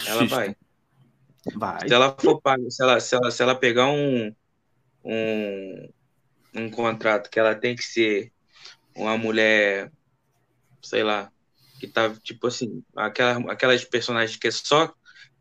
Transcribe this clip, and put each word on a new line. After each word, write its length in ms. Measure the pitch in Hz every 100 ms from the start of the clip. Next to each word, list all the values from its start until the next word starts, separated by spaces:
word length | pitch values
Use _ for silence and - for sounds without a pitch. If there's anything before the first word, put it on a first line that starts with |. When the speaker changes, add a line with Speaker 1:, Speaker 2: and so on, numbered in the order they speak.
| -
Speaker 1:
ela 160 | 113
Speaker 2:
Machista. 120 | 117 131
Speaker 1:
vai. 200 | 101 - _ _ _ _ _ _ _ _ - -
Speaker 2:
Vai. 320 | 101 87 -
Speaker 1:
Se 60 |
ela 220 | 120 135 -
for 220 | - -
paga, 280 | 139 131 123
se 120 | -
ela, 160 | 131 117
se 160 | - 123
ela, 160 | 123
se 100 | -
ela 120 | 123 127
pegar 320 | 127 117 135
um, 460 | 147 143 123 107 - _ _ _ _ _ _
um, 840 | - 113 110 107 104 98 95 92 - _ _ _ _ _ _ 110
um 140 | 113
contrato 600 | 110 117 110 110 104 -
que 100 | 113
ela 140 | 110 110
tem 200 | 123 120
que 80 |
ser 480 | - 113 110 101 117 _ _ _ - - _ -
uma 220 | 107 113
mulher, 760 | 110 110 110 110 101 98 98 _ _ _ _ _ _ _ _ _
sei 220 | - 113
lá, 280 | 107 104 104 _ _ _ _ -
que 80 | -
tá, 260 | 113 113 110
tipo 240 | - 120 120
assim, 340 | - 113 98 - -
aquela, 560 | 107 - 123 123 107
aquelas 320 | 107 131 120
personagens 540 | - 123 120 117 113 -
que 100 | 117
é 40 |
só, 420 | - - 147 160 - _ - - _